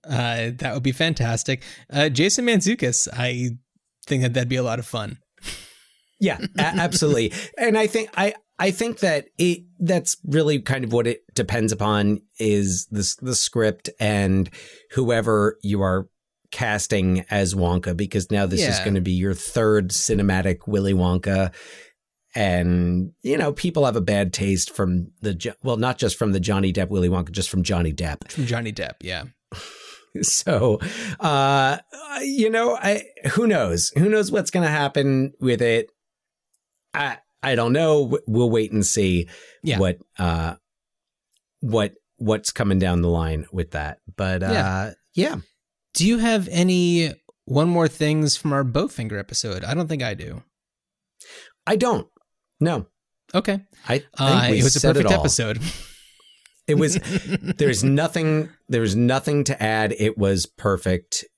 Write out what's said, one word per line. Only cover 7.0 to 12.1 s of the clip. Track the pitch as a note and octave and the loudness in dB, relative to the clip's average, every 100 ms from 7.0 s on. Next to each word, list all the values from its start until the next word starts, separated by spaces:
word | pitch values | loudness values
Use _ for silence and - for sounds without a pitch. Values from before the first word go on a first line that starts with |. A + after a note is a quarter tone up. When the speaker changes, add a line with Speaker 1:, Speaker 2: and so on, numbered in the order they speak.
| D3+ B2+ A2 - - - | 2 2 0 -4 -12 -2
Speaker 2:
And | A#3+ A3 | 2 2
I | G#3+ | 2
think, | A3 A3 - | 0 -4 -2
I, | G3+ - _ - | -2 -2 _ -2
I | F#3+ | -2
think | F#3 A#3 A#3 | 0 -4 0
that | F#3 D3 - - | 0 0 -4 0
it, | F3 F3 - _ | 0 0 -8 _
that's | E3+ F3+ - - | 0 0 0 -6
really | D#3+ D3 D3+ C#3+ | 0 2 2 0
kind | - C3+ | -2 -4
of | A#2+ | 0
what | A#2 A#2 | 0 0
it | A#2 _ | -2 _
depends | - G#2 A#2+ G#2+ | -4 -2 0 0
upon | G#2 G#2 G#2 G#2 | 0 0 2 2